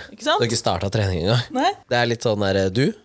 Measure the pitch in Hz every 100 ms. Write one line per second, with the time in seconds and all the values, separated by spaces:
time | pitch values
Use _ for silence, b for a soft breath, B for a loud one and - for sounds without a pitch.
0 | - - 302 349 117 117 117 87 98 110
1 | 98 90 87 120 120 - 359 392 - 120
2 | 120 113 120 104 98 98 95 101 151 226